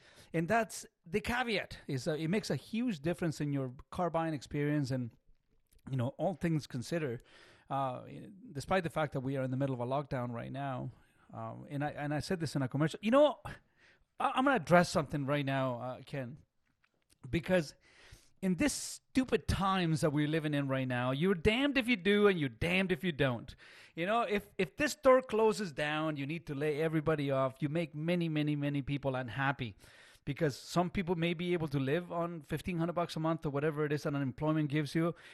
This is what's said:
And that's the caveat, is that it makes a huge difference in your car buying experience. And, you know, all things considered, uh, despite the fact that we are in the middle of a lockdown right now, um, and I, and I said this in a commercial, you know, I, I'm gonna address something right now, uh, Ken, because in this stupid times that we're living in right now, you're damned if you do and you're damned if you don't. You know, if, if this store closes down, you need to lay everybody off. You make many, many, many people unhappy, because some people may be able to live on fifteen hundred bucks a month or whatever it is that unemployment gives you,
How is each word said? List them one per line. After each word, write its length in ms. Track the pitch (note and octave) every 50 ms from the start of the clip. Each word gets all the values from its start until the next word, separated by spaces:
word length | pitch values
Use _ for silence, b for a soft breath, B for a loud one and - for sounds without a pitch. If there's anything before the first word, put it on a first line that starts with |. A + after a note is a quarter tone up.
| B B B B B B B
And 120 | D#3+ E3+
that's 380 | D#3 G#3+ A#3 A3+ - - - - - _ _ - E3+
the 100 | D#3+ G#3+
caveat, 580 | G#3+ - A#3+ B3 B3+ A#3+ G#3+ E3+ A#2+ - - - -
is 180 | - D3 B2+ A#2+
that 140 | F3 D3+ D3+
it 80 | D#3+ D#3
makes 220 | F#3 A3 - -
a 60 | F3
huge 440 | C3+ - - - A3 B3 B3+ G3+ C#3+
difference 400 | C#3 E3+ F3 - F3+ E3 C#3+ -
in 140 | D#3 D3 C#3+
your 160 | C#3 C3+ B2+ B2 C3+ - -
car 200 | - - F3+ E3+
buying 240 | D3+ E3 E3 E3 D#3
experience. 560 | C3 - - - D3 C#3+ D3 D3 D3+ C#3+ A#2+
And, 200 | C3+ B2+ B2 A2+ - - _ _ - _ _ _ _ _ _ _ _ - - -
you 60 | C3+
know, 160 | C3 A#2 A#2+ - -
all 160 | D#3 F#3 F3+
things 320 | - - E3+ D#3+ D3+ -
considered, 540 | - - B2+ A2+ - E3+ E3+ D#3 C3 A2+ A#2+ B B B B B B B B B B
uh, 300 | C#3 C3+ C3+ C3 B2+ B2 A2+ - C#3 C#3+ - - - - - - D3+
despite 300 | C3+ B2 - F#3 F#3+ E3+
the 60 | D#3+
fact 240 | - D#3 D#3 C#3 -
that 60 | C#3+
we 180 | B2 C3+ C#3 C3+
are 40 | C3
in 80 | C3
the 60 | C3
middle 180 | C3 C#3 C#3 C3
of 60 | A#2+
a 60 | A#2+
lockdown 440 | A#2+ C3+ D3 D3 - C#3+ B2+ B2 B2 A#2+
right 200 | A#2 B2 C3 C3
now, 380 | C3+ C#3 C#3 C3 B2 C3+ C3 - b b b b b b b -
um, 300 | A2+ A2+ A2+ A#2 A#2+ C3+ D#3
and 120 | D3 C#3 C#3+
I, 120 | D3 -
and 160 | - C#3+ D3 D3+
I 80 | D3
said 200 | - - F#3+ E3+
this 140 | D#3+ C#3 -
in 40 | C#3+ C3+
a 60 | B2
commercial, 300 | - C#3 D3+ D#3 - - -
you 80 | G#3+
know, 280 | A#3+ C#4 D4+ C#4+ A#3 - - - - - _ b b b b b b b b b _ -
I, 120 | - C#4 B3
I'm 100 | - -
gonna 120 | C#4+ -
address 340 | A3 D3 - E3+ F3 F3+ -
something 340 | - F3+ D3 - - D3 C#3
right 220 | B2+ D3 D3 C#3
now, 340 | C3+ C3+ C3+ C3 C3 B2 A#2 B2
uh, 200 | B2+ B2+ G#2+ -
Ken, 320 | - - C#3 B2+ A#2 D3+ - - _ _ _ _ _ _ _ _ _ _ _ _ _ _ _ - C3
because 440 | A#2+ E3+ - - F#3 F3+ D#3 - - _ B B B B B B B B B B B B -
in 140 | F#3+ F#3
this 160 | D#3+ D4 C#4 -
stupid 760 | - - - - - _ _ - C4 C4 - B3 F#3 - -
times 540 | - - F#3+ G3 F#3+ F#3+ F3 E3 D#3+ D3 E3+
that 80 | D#3 C#3
we're 160 | D3+ D3+ D3
living 240 | D#3 D#3+ D3+ D#3 D3
in 140 | C#3+ C#3+ C3+
right 180 | C3+ C3 C3 B2+
now, 220 | B2 B2 B2 B2+
you're 240 | C3+ C#3+ E3 F#3+ G3+
damned 420 | E3 - G#3+ A3 B3 C#4 D4 B3+ A#3+
if 100 | A3 A#3
you 80 | B3
do 320 | F#3+ E3 G3+ G#3 G#3 G#3 G#3
and 100 | F#3+ E3+
you're 100 | D3 C3
damned 420 | A2+ A2 D#3 E3 F3+ F#3 G3 F3 F#3
if 100 | - -
you 100 | F3+ D3+
don't. 420 | B2+ C#3+ C3 A#2+ A2+ - - - B B B B B B B B
You 80 | E3 E3
know, 160 | F#3+ A3 A#3+ A3+
if, 240 | F#3 G#3 G3+ - - - -
if 180 | F#3+ - -
this 160 | - D4 C#4 -
store 280 | - - C4 B3+ C4 B3+
closes 500 | B3+ A3 G#3+ A3+ A3 G#3 E3 G#3+ F3 C3+
down, 440 | - D3 D3 D3+ D#3 D#3 D#3+ D3+ C#3
you 80 | C#3
need 200 | C#3 D#3+ E3+ -
to 80 | - D3
lay 260 | C#3 C#3+ D#3 D3+ C#3+ D#3+
everybody 480 | D#3+ D#3 D#3+ D3 D#3+ D#3+ D3 C#3+ C#3 C3+
off. 220 | C3+ C3+ C3 A#2+ -
You 80 | D3+ C#3+
make 260 | D3 E3+ E3+ D3 -
many, 340 | D3 D3+ E3 F3+ F3 E3+ E3
many, 260 | D#3 D3+ D3 D3 D3
many 240 | D3 C#3+ C#3+ C#3+ C#3+
people 360 | C3 C3 C#3+ C#3 C3+ C#3 B2+
unhappy, 580 | B2+ B2+ A#2 G#2 C3 C3+ C#3 C#3+ - B2+ A2 F#2+ B B B B B B B B B B
because 320 | - C#3 - E3+ D3 B2
some 320 | - - - - E3+ F3+ F3
people 280 | - G#3 F#3 D#3 F#3
may 180 | E3 E3 E3+ F3
be 180 | D#3+ F3+ F3 F3
able 160 | F3 D#3 D#3
to 100 | C3+ C#3+
live 320 | C3+ C3 D3 F3 F3 F3 E3+
on 300 | E3+ E3+ E3+ F3 E3 C3+ -
fifteen 300 | E3 D3 - F#3+ F3+ E3
hundred 160 | D#3+ F3 D#3+
bucks 220 | E3+ E3+ E3 -
a 40 | E3
month 240 | D#3 D#3+ E3 D#3 -
or 60 | D#3
whatever 340 | C3+ C#3+ C#3+ D#3+ D3 D3 D#3
it 80 | C#3+ D3+
is 120 | C#3+ -
that 100 | D#3 C#3+
unemployment 540 | C#3 C#3 C3 A#2 - D#3 D#3 D#3 D#3 D3+ D3
gives 240 | C#3 D#3 D3+ C3+ -
you, 200 | E3 E3 F3 D#3+ B B B